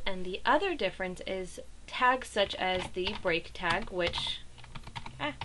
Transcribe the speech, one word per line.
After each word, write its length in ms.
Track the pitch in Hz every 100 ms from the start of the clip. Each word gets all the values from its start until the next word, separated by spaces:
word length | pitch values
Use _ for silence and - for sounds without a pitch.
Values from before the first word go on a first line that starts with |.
| -
and 180 | 185
the 180 | 180 190 -
other 300 | 285 392 311
difference 460 | 190 - 185 180 -
is 340 | 190 185 - - - -
tags 400 | - 247 262 -
such 260 | 214 196 -
as 280 | 185 185 180
the 220 | 185 185 208
break 280 | 190 165 -
tag, 360 | - 180 175 -
which, 520 | 180 175 - - - - - - - - - - -
ah, 140 | - -